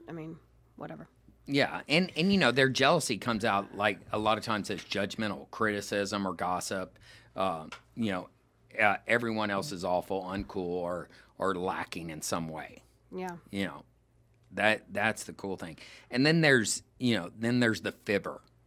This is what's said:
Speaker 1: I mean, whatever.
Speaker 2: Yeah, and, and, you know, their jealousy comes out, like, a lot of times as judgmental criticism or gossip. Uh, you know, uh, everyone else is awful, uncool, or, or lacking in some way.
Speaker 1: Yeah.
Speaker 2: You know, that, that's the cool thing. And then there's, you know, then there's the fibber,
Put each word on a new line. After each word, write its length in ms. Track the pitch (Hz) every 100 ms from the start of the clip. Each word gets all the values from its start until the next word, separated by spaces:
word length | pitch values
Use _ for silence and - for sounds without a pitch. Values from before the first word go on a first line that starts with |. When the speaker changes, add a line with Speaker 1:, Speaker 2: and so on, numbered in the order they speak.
| -
Speaker 1:
I 40 |
mean, 240 | 165 156 139 _ _ _ -
whatever. 320 | 151 - - _ _ - -
Speaker 2:
Yeah, 340 | 139 123 85 -
and, 240 | 156 185 -
and, 140 | 185
you 80 | 196
know, 140 | 131
their 160 | 123 131
jealousy 500 | 127 135 165 - 101
comes 260 | 120 110
out, 320 | 110 101 98 95
like, 220 | 104 98 -
a 60 | 107
lot 200 | 107 107
of 60 |
times 260 | 117 104 95
as 100 | 87
judgmental 680 | - 101 101 - 107 90 -
criticism 760 | - 110 104 - 104 101 104
or 80 | 95
gossip. 640 | 85 90 90 - 98 92 - - - -
Uh, 320 | - 95 80 78 - _ -
you 160 | 110
know, 160 | 92 87 _ _ _ _ -
uh, 160 | 107 98 -
everyone 420 | 117 117 110 104
else 220 | 98 95
is 120 | 92
awful, 380 | 90 90 - 95
uncool, 360 | 92 98 98 101
or, 500 | 87 90 87 87 78 - - -
or 180 | 95 90
lacking 540 | 92 123 - 87 82
in 120 | 78
some 240 | - 92 80
way. 340 | 78 - - _ _ -
Speaker 1:
Yeah. 260 | 185 185 175 -
Speaker 2:
You 140 | 98
know, 200 | 95 71 - _ _ _ _ _ -
that, 400 | 95 104 107 -
that's 320 | 104 110 104
the 80 | -
cool 240 | - 98 92
thing. 200 | 85 82 - - -
And 160 | 123
then 160 | 147 165
there's, 440 | 156 127 101 - - -
you 160 | 123 107
know, 140 | 85 110
then 220 | 117 123
there's 220 | 117 107
the 120 | 101 -
fibber, 380 | - 101 82 - - _